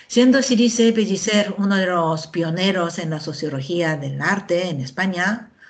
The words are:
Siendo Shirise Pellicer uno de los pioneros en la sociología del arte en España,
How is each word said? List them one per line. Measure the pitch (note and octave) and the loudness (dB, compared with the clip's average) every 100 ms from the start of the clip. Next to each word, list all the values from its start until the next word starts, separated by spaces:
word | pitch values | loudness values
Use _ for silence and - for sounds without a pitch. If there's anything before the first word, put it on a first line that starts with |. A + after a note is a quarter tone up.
| - | -2
Siendo | A#3+ B3+ C4+ | 4 6 6
Shirise | B3+ A3+ A#3+ A3+ A3+ | 4 4 4 4 4
Pellicer | A3 F#3+ F#3+ A3 G#3 G3+ G3+ | 4 0 -2 0 0 0 -2
uno | G3 G3 | 0 2
de | F#3 | 0
los | F3+ D#3+ D#3+ - | 0 0 -2 -4
pioneros | E3+ E3 E3+ G3 F#3 E3+ F3 | -4 -2 0 0 0 -2 -4
en | D#3+ | -6
la | D3+ | -6
sociología | D#3+ C#3+ D3+ C3+ C#3 F3 E3 D3+ | -8 -8 -6 -6 -4 -2 -2 -2
del | C#3 C#3 | -6 -4
arte | D#3 G3 - F3 F3+ | -2 -2 -2 -2 -2
en | C#3+ | -4
España, | C3 - F#3+ F3 F#3 A#3 - _ - | -6 -4 -4 -2 -2 -4 -8 _ -20